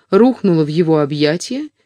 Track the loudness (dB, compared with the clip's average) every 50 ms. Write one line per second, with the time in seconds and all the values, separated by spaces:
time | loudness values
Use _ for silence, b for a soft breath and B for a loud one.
0 | b b 2 4 4 2 2 0 0 0 0 0 0 0 -2 -2 0 0 0 0
1 | 0 -2 -2 -2 0 0 -2 -2 -6 -8 -10 -10 -10 -12 _ _ _